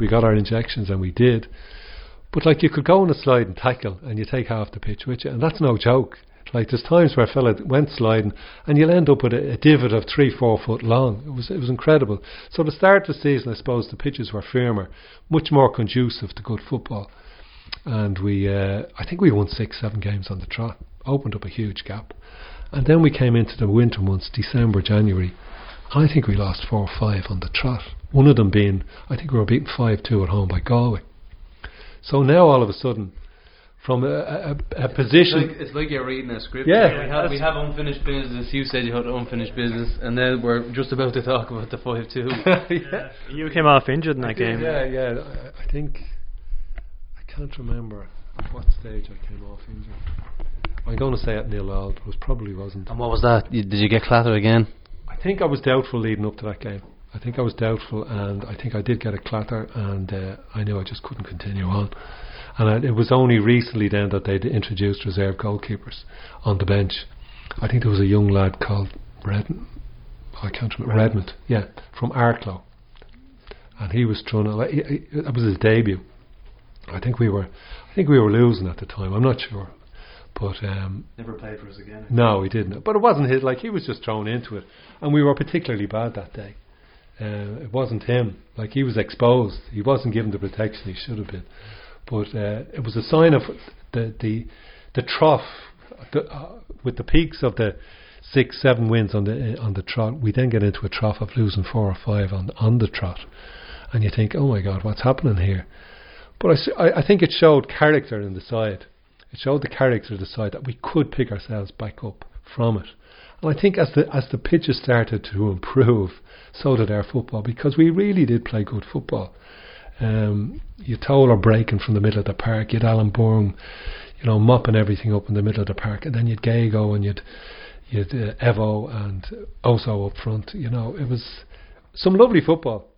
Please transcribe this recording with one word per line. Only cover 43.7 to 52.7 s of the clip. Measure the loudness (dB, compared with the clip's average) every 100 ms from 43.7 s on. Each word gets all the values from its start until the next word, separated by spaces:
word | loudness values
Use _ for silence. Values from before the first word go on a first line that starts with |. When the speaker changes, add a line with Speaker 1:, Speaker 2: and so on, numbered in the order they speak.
| 6 4
Speaker 3:
injured | -2 0 0
in |
that | 0
Speaker 1:
I |
did, | -2 -2 -2
Speaker 3:
game. |
Speaker 1:
yeah, | -2 -2
yeah. | -2 -2 -2 -4
I, | -6 -10 -10 -6
I | -4
think, | -2 -2 -6 -8 -8 -8 -10 -4 -4 -2 -6 -10 -14 -14 -12
I | -12
can't | -10 -8 -8
remember | -4 -4 -6 -12 -14 -14 -12 -8
at | -8
what | 0 4 4
stage | 2 -8 -8
I | -8 -10
came | -10
off | -12 -14 -14
injured. | -14 -14 -10 -8 -8 -8 -6 -4 -4 -4 -4 -4
I'm | -2
gonna | 0 0
say | -2 -2
at | -4
nil | -4 -4
all, | -4 -4
but | -6
it | -6
was, | -4
probably | -2 -2 -4
wasn't. | -10 -10